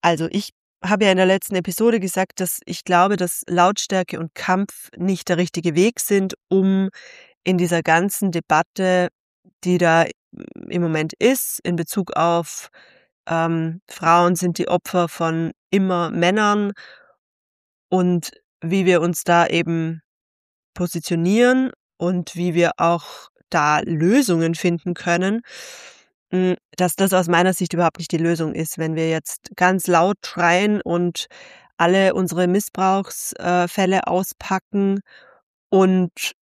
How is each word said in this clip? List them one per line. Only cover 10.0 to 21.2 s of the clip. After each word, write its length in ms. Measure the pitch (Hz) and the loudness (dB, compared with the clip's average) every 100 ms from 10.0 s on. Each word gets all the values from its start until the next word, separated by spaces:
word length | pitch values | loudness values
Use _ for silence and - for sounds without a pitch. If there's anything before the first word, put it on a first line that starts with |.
| 160 - _ - 50 50 50 | 2 -2 _ -20 -18 -18 -8
im 120 | 180 | -4
Moment 320 | 170 156 160 | -2 -2 -4
ist, 460 | - 226 262 - - | 0 2 2 -4 -8
in 120 | - 175 | -6 -4
Bezug 360 | 165 - 185 - | -4 -6 -4 -2
auf, 540 | 165 170 165 - - - - _ _ _ - | 0 0 -2 -10 -16 -20 -20 _ _ _ -6
ähm, 540 | 165 165 165 165 165 _ | -2 0 -2 -4 -6 _
Frauen 460 | - 165 170 175 180 | -6 2 4 4 2
sind 220 | 180 170 | -2 -2
die 100 | - | -2
Opfer 400 | 180 - 185 170 | -2 0 -2 -2
von 440 | - 165 165 165 - _ | -2 -2 -2 -4 -8 _
immer 400 | 196 190 180 165 | 0 2 0 -2
Männern 640 | - 170 208 208 208 202 202 - - _ _ _ _ _ _ _ _ _ | 0 2 2 2 2 -2 -6 -16 -20 _ _ _ _ _ _ _ _ _
und 420 | 185 180 175 - - _ _ | 0 2 0 -2 -16 _ _
wie 240 | 165 196 185 | -4 0 4
wir 160 | 180 | 2
uns 220 | 170 - | 2 -2
da 240 | - 170 170 | 2 4 4
eben 540 | 170 165 165 160 165 _ _ _ _ _ _ _ | 0 -2 -2 -4 -6 _ _ _ _ _ _ _
positionieren 1000 | - 175 170 - 165 | -8 -6 -6 -4 0